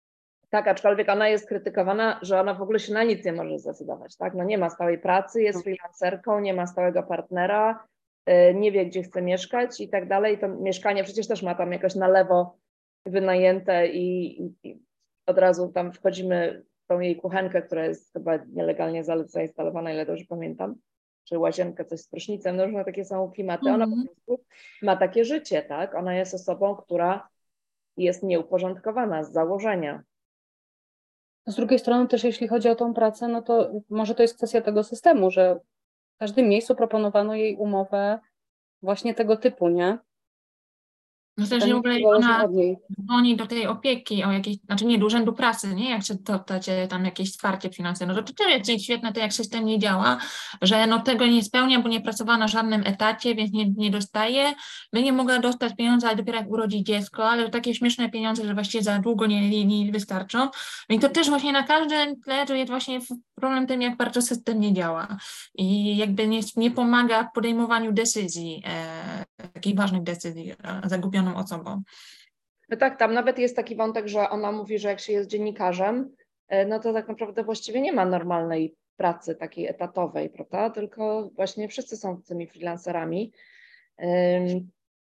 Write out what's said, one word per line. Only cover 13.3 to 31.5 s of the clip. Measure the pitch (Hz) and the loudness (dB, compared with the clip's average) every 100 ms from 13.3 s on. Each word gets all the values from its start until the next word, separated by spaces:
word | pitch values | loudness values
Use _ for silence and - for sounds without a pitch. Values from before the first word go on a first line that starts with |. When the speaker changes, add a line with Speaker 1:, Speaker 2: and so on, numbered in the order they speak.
| 185 185 190 185 180 170 | 4 4 4 2 2 2
Speaker 1:
i, | 175 180 180 175 - | 0 -2 -2 -4 -8
i, | 175 - | -12 -12
i | - - _ _ _ _ - | -18 -20 _ _ _ _ 0
od | 190 | 4
razu | 185 175 180 | 4 4 -2
tam | 180 175 | -4 -6
wchodzimy | 180 190 185 185 180 170 85 - _ | -2 -2 -2 -2 0 -2 -4 -14 _
w | - | -4
tą | 180 | -2
jej | 180 170 | 0 -2
kuchenkę, | 185 190 185 185 | -2 -2 0 -2
która | 165 165 160 | -2 -4 -4
jest | 165 _ | -6 _
chyba | - - 160 | -8 -2 -2
nielegalnie | 165 175 170 - 165 165 | -4 -4 -2 -2 -4 -4
za-, | 160 165 160 | -4 -4 -4
zainstalowana, | 170 160 - 165 170 165 | -6 -6 -4 -6 -4 -6
ile | 156 156 | -6 -6
dobrze | 165 180 | -8 -8
pamiętam, | 170 165 160 190 - _ _ _ _ | -10 -10 -8 -8 -10 _ _ _ _
czy | _ 170 | _ -2
łazienkę, | 165 165 175 170 | 0 0 -4 -6
coś | 165 160 | -10 -12
z | - | -12
prysznicem, | - - 202 190 180 | -14 -10 -6 -4 -2
no | |
różne | 190 208 | -2 -2
takie | 196 190 | -6 -8
są | 190 190 185 | -6 -4 -4
klimaty. | 185 190 175 269 | -6 -6 -2 0
Ona | 214 | 2
Speaker 3:
Mhm. | 220 226 254 | 2 0 -4
Speaker 1:
po | |
prostu | - - 247 - _ - - | -10 -6 -6 -6 _ -20 -4
ma | 202 185 | 0 2
takie | 185 220 | 2 2
życie, | 233 302 - 170 | 0 0 -2 -4
tak? | - 147 196 | -2 -6 -6
Ona | - 180 | -6 -4
jest | 180 185 | -2 -2
osobą, | 185 180 175 196 202 | -4 -6 -2 -2 -2
która | - 175 175 202 - _ _ _ _ _ _ - | -4 0 0 -2 -6 _ _ _ _ _ _ -2
jest | 180 180 | -2 0
nieuporządkowana | 196 175 165 185 185 185 220 220 226 160 | 0 -2 0 -2 -2 -4 -4 -2 -2 -2
z | 156 | -4
założenia. | 165 160 196 220 190 151 151 - _ _ _ _ _ _ _ _ _ _ _ _ _ | -2 0 0 -2 -2 -4 -8 -14 _ _ _ _ _ _ _ _ _ _ _ _ _
Speaker 2:
Z | - | -8